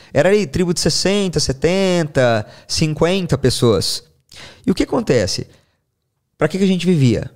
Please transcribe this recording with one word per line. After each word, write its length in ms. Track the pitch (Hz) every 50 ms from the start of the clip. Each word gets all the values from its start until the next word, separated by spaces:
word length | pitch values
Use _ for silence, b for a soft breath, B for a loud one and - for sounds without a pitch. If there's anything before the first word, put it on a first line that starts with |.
| B B B
Era 160 | 131 151 180
aí 180 | 208 214 196
tribo 260 | 135 - 165 180 170 175
de 60 | -
sessenta, 600 | - 165 - - - 180 196 208 196 185 160 151
setenta, 1040 | - - 131 131 - 160 180 196 196 185 180 175 165 147 - 139 127 120 113 107 98 B B B B
cinquenta 680 | - - - 165 156 151 - 160 165 185 196 180 151 143
pessoas. 680 | 131 - 127 - - 127 120 104 85 - - - - - _ _ _ _ B B B B B B B B
E 60 | -
o 40 | 190
que 80 | - 285
acontece? 640 | - - 269 220 - 139 120 104 - - - - b b b b b b b b _ _ _ _ _ _ _ _ _ _
Pra 100 | _ 151
que 100 | 160 -
que 60 | 185 202
a 40 |
gente 180 | 190 190 180 165
vivia? 440 | 180 185 151 135 123 107 80 - - -